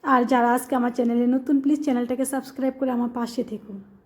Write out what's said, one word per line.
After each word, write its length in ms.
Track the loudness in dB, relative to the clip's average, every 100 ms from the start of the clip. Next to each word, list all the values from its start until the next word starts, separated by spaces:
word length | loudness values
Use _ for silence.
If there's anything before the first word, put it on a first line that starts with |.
আর 220 | 4 2
যারা 300 | 4 4 4
আজকে 220 | 2 0 0
আমার 160 | 0
চ্যানেলে 340 | 0 0 2 2
নতুন 340 | 0 2 2
প্লিজ 200 | 2 0
চ্যানেলটাকে 420 | 0 0 -2 -2
সাবস্ক্রাইব 500 | -2 -4 -8 -4 -4 -2
করে 120 | -2
আমার 200 | -2 -2
পাশে 300 | -4 -6 -4
থেকো। 280 | -6 -8 -12 -16 -18 -20